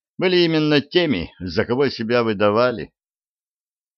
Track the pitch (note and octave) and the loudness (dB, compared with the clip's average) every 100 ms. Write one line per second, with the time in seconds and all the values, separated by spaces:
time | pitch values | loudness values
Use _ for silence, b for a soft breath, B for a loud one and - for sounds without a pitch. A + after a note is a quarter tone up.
0 | _ - F3+ F3+ E3+ D#3+ D3+ D3 - F3+ | _ -4 0 2 2 2 2 2 2 0
1 | E3+ F#2+ D#2+ - F2+ E2 G2+ B2 C#3 - | 0 -2 -6 -10 -6 -4 -2 0 -2 -2
2 | A2 A#2+ A2+ G2+ G#2 G#2 B2 A#2 - _ | -2 0 0 0 2 2 0 -2 -10 _
3 | _ _ _ _ _ _ _ _ _ | _ _ _ _ _ _ _ _ _